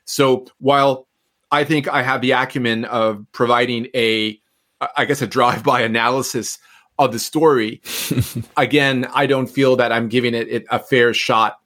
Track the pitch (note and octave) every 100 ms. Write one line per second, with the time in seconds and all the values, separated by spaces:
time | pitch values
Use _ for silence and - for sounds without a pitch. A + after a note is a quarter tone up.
0 | - - C3+ B2+ - _ C3 C#3+ C#3 C3
1 | - _ _ _ - D3 C#3+ D#3 D3+ C#3+
2 | B2+ C3 B2 B2+ C3 C3+ A#2+ A2+ A2+ A#2
3 | A2 G#2 G#2+ - A#2+ A#2+ B2 A#2+ B2+ B2+
4 | A2+ A2 G#2+ G#2 _ _ _ - C3 D3
5 | B2 C#3 A#2 B2+ B2 A2+ B2 B2 A2+ A2+
6 | A#2 C3 B2 B2 G#2 - _ _ _ -
7 | C3+ A2+ - D#3 D#3+ C3+ A2 A#2+ - -
8 | - B2+ - A#2+ - - B2+ C#3+ C#3 C3
9 | B2+ C3 C#3 C3+ B2 - C3+ B2+ A#2+ A#2
10 | A#2 B2 B2 A#2 A2+ A#2+ - A#2 - C3
11 | A#2+ A2+ - A#2 G#2+ -